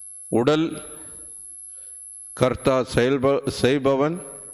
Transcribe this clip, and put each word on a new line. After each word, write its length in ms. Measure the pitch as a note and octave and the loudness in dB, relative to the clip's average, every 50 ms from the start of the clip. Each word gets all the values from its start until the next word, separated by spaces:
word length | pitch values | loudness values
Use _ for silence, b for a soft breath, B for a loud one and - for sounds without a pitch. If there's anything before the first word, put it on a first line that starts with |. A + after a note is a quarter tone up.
| - - - - - - | -20 -20 -20 -20 -10 -4
உடல் 680 | - A2+ A#2+ C#3+ D3+ D#3 E3 D#3 - - - - - - - - - - - - - - - - - - - B B B B B B B B - - - - - - | -2 0 2 2 2 2 0 -2 -6 -10 -14 -18 -20 -20 -20 -20 -20 -20 -20 -20 -20 -20 -20 -20 -20 -20 -20 B B B B B B B B -20 -20 -20 -20 -18 -2
கர்த்தா 500 | - B2+ B2+ A#2 - - C#3 C3 C3 A2+ | 0 0 2 2 0 0 0 2 2 0
செயல்ப-, 680 | - - A#2 A#2+ C3 C#3 C3+ B2 C#3 C#3 - - C3+ | 0 0 2 2 2 2 2 2 2 2 2 0 -4
செய்பவன், 720 | - - - B2 C#3+ C#3+ C3 C#3 C3+ C3 C#3+ D#3 E3+ F#3 - - - - - - | -2 0 2 2 2 2 2 2 2 2 2 0 -2 -4 -10 -14 -18 -18 -20 -20